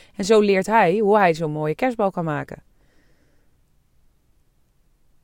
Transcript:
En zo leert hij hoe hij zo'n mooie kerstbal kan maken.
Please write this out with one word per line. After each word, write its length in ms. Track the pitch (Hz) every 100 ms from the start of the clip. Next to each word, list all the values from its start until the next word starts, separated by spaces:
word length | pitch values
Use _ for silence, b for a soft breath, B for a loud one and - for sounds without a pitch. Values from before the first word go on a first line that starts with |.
| b b
En 80 |
zo 160 | 196 220
leert 260 | 208 190 190
hij 320 | 220 185 196
hoe 200 | 208 214
hij 160 | 185
zo'n 180 | 160 160
mooie 220 | 151 151
kerstbal 360 | 156 254 233 196
kan 140 | 185
maken. 380 | 165 147 139 - _ _ _ _ _ _ _ _ _ _ _ _ _ _ _ _ _ _ _ _ _ _ _ _ _ _